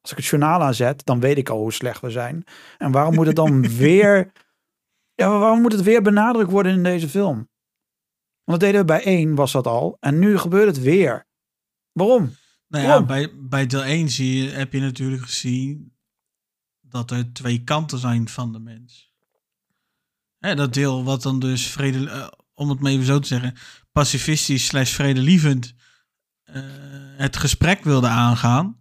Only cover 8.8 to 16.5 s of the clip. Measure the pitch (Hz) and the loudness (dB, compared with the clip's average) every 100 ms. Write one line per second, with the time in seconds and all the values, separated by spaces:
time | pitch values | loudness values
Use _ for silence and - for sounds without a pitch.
8.8 | 175 160 196 185 156 147 139 135 127 117 | 4 2 2 2 2 2 0 0 -2 -2
9.8 | 160 - 139 147 202 196 180 185 214 143 | -2 -4 -2 2 4 2 0 2 2 2
10.8 | 127 185 160 120 _ _ _ _ _ _ | 2 2 2 -2 _ _ _ _ _ _
11.8 | _ - 196 247 139 - _ _ _ 151 | _ -2 2 2 2 -6 _ _ _ -4
12.8 | 139 285 139 135 147 139 131 139 135 135 | 4 4 4 -2 -4 -8 -6 -2 -2 -2
13.8 | 135 156 156 123 131 131 131 139 135 135 | -2 -2 -2 -2 -2 -2 -4 -6 -6 -4
14.8 | 135 127 131 131 123 - 123 127 135 147 | -4 -4 -6 -6 -8 -8 -4 -4 -4 -8
15.8 | - _ _ _ _ _ _ | -16 _ _ _ _ _ _